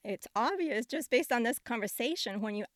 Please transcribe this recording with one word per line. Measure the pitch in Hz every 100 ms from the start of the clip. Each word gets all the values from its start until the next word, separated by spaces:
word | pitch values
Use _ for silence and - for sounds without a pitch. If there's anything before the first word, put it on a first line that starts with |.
it's | 208 190 - 208
obvious | 262 392 320 208 247
just | 311 -
based | 254 311
on | 240
this | 226 -
conversation, | - 226 202 - 247 330 208 196
when | 214 208
you | 190